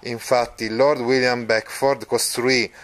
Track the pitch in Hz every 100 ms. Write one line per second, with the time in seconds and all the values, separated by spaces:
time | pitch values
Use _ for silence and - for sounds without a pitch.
0 | 117 117 - 123 117 - 113 113 139 147
1 | 120 127 127 123 113 113 - - 135 135
2 | 113 120 - - 123 127 107 -